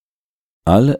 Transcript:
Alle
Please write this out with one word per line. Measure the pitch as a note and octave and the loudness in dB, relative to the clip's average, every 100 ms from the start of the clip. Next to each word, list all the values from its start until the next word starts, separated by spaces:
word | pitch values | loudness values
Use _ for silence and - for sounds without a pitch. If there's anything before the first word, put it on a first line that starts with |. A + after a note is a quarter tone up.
| _ _ _ _ _ _ - | _ _ _ _ _ _ -2
Alle | F#2 C3+ C#3+ | 0 0 -2